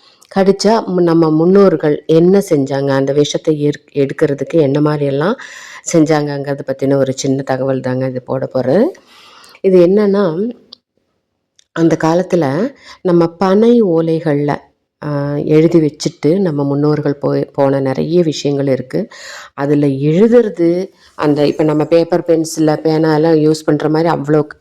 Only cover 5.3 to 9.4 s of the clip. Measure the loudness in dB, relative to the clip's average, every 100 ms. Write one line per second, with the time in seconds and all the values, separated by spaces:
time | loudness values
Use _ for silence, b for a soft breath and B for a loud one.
5.3 | -4 B B B B -2 0 2 0 -2
6.3 | -6 -6 -8 -8 -4 0 0 0 -2 -4
7.3 | -4 -2 -4 -2 -4 -4 -4 -4 -8 -8
8.3 | -6 -4 -4 0 0 0 -4 B B B
9.3 | B